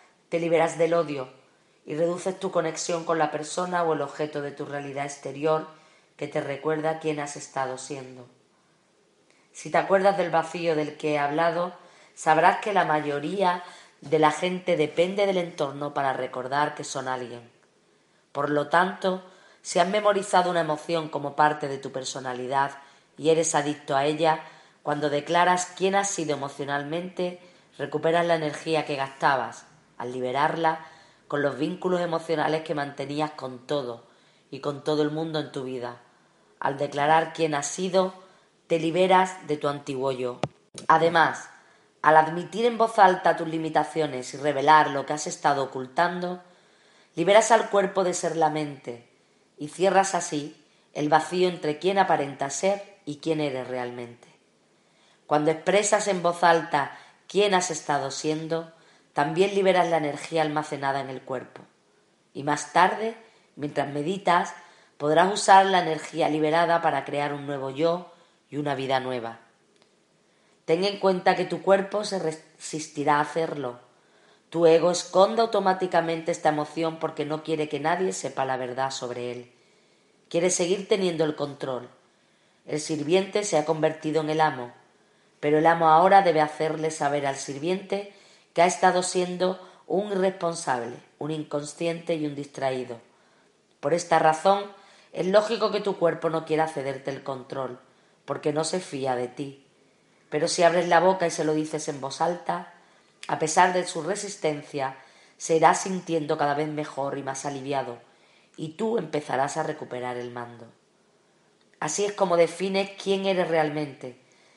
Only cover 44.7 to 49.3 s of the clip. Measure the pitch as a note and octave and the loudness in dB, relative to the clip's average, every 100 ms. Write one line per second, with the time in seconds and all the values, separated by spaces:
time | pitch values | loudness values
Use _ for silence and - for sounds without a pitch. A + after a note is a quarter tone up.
44.7 | D#3 D3 C#3 C3+ D3+ - - D3+ C#3 C3 | 6 6 0 -4 -6 -6 -2 0 2 -2
45.7 | C3+ B2+ - F3 F3+ F3+ F3+ - _ _ | -6 -4 0 0 0 -6 -8 -14 _ _
46.7 | _ _ _ _ - E3+ G3+ A3 A3+ G#3+ | _ _ _ _ -2 4 6 6 4 4
47.7 | G3+ F#3+ F#3+ F3+ F3+ E3+ D#3+ D#3 D#3 D3+ | 0 2 0 0 0 -4 0 0 0 -6
48.7 | C3+ - A#2 - _ _ | -8 -12 -14 -16 _ _